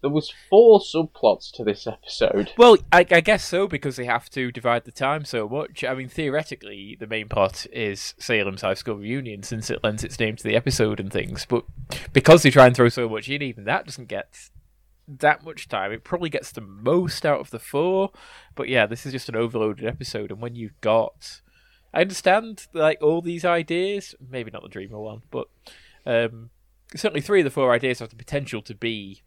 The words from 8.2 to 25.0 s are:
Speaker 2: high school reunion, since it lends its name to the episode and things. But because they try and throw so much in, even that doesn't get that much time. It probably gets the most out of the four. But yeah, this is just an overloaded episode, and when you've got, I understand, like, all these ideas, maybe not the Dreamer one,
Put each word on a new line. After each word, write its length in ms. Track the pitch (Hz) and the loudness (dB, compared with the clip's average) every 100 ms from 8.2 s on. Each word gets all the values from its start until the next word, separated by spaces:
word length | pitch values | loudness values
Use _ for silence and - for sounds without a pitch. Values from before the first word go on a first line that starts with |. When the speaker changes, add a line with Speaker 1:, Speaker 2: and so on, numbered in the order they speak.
| - 113 101 95 | -2 0 0 -4
Speaker 2:
high 100 | 98 | -4
school 240 | 98 - 104 | -4 -6 -8
reunion, 460 | 104 131 127 104 | -6 -8 -8 -14
since 260 | 101 113 107 | -10 -10 -8
it 160 | - | -4
lends 180 | 107 107 | -4 -4
its 160 | - - | -8 -4
name 180 | 110 110 | -4 -4
to 60 | |
the 140 | 110 110 | -2 -2
episode 440 | 127 120 110 107 | 0 0 0 -2
and 120 | 95 | -6
things. 320 | 92 - - - | -6 -6 -8 -4
But 180 | 120 - - - - - | -4 -4 -16 -14 -12 0
because 280 | - - 165 | 2 8 8
they 80 | 147 | 10
try 160 | 135 127 | 8 8
and 80 | |
throw 140 | 123 120 | 8 2
so 220 | 123 117 | 2 -6
much 180 | 110 110 | -6 -6
in, 140 | 143 | -6
even 220 | 143 113 | -6 -8
that 200 | 101 156 | -4 -4
doesn't 240 | 147 135 120 | -6 -18 -12
get 400 | 101 - - - - _ _ _ _ - | -10 -10 -18 -20 -20 _ _ _ _ -20
that 380 | 135 151 147 | -2 0 0
much 240 | 160 156 - | -4 -18 -10
time. 240 | 107 95 | -6 -6
It 100 | 113 | -8
probably 280 | - 175 170 | -8 -6 -4
gets 200 | - - | -8 -10
the 100 | - | -16
most 640 | 101 98 117 170 175 - 160 | -18 -6 0 0 0 -4 -2
out 140 | 143 | -2
of 100 | - | -4
the 80 | 117 | -14
four. 520 | - 139 170 190 196 - - - - | -6 -2 0 0 -2 -6 -20 -20 -20
But 160 | - 131 | -10 -2
yeah, 160 | 123 104 | 0 0
this 180 | 117 | -2
is 80 | 139 | -10
just 160 | 131 - | -10 -8
an 80 | 110 | -4
overloaded 480 | 117 117 107 104 110 | -4 -2 -4 -4 -8
episode, 440 | 120 127 113 101 | -8 -10 -10 -10
and 100 | 98 | -10
when 140 | 120 | -12
you've 260 | 120 110 _ | -12 -14 _
got, 640 | 110 113 110 - - - _ _ _ _ _ | 2 2 0 -8 -20 -20 _ _ _ _ _
I 80 | - | -2
understand, 680 | 185 190 - 196 226 214 - | -2 0 2 2 0 -18 -14
like, 300 | 165 156 156 | 0 0 2
all 180 | 151 165 | 0 0
these 240 | 170 170 | -4 -4
ideas, 680 | 175 170 156 170 190 202 - - 131 | 0 0 -2 -4 -2 -6 -10 -20 -14
maybe 200 | 127 110 | -12 -12
not 120 | - | -14
the 60 | - | -16
Dreamer 280 | - 98 | -14 -14
one, 220 | 110 | -12